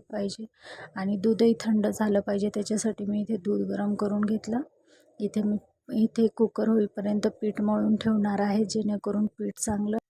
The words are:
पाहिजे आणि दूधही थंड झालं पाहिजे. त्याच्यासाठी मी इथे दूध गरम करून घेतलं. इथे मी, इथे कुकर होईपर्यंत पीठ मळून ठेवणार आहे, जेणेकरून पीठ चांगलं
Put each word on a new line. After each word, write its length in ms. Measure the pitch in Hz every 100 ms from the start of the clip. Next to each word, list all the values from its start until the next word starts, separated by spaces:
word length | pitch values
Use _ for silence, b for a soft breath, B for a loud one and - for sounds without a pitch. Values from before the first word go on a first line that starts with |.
| -
पाहिजे 340 | 208 202 208 220 B B B B 196
आणि 200 | 196 202
दूधही 380 | 226 208 233 226
थंड 260 | 226 214 208
झालं 340 | 202 214 202
पाहिजे. 280 | 202 202 208
त्याच्यासाठी 560 | 214 196 214 220 208
मी 160 | 202 208
इथे 160 | 208 214
दूध 240 | 202 202 196
गरम 260 | 196 208
करून 260 | 202 202 208
घेतलं. 400 | 208 220 - 233 311 _ b b b _
इथे 220 | 202 214
मी, 140 | 208 208 _ _ - 220
इथे 220 | 220 - 220 -
कुकर 320 | 220 - 220
होईपर्यंत 580 | 226 208 - 202 208 214 -
पीठ 200 | 214 202
मळून 360 | 208 214 214 214
ठेवणार 440 | 226 214 208 202
आहे, 240 | 202 208
जेणेकरून 640 | 208 220 202 202 208 202 214
पीठ 340 | - 202 -
चांगलं 360 | 220 208 208 220 _